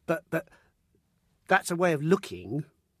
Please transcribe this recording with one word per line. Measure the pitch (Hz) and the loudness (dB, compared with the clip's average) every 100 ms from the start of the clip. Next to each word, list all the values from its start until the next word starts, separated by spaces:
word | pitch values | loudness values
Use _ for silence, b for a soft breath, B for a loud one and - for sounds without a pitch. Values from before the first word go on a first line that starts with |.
| - | -4
But, | 160 - | -4 -4
but | 160 - b b _ _ _ _ _ _ _ - | -6 -6 b b _ _ _ _ _ _ _ 0
that's | 190 - | 0 2
a | 170 | 0
way | 180 | 2
of | 151 | 2
looking, | 156 196 - 180 175 147 - _ _ _ | 2 2 0 -12 -6 -8 -8 _ _ _